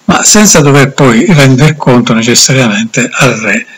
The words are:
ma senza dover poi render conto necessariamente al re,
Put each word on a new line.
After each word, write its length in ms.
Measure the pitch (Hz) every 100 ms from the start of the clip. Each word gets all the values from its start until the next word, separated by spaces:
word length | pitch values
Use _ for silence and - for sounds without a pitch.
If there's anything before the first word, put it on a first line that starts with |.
| -
ma 180 | 180
senza 360 | - 214 214 175
dover 320 | 143 139 135
poi 340 | - 135 113 320
render 520 | 156 135 131 151 151
conto 360 | - 123 117
necessariamente 920 | 113 113 117 - 131 120 104 113 135 123
al 240 | - 131 110
re, 300 | 104 107 -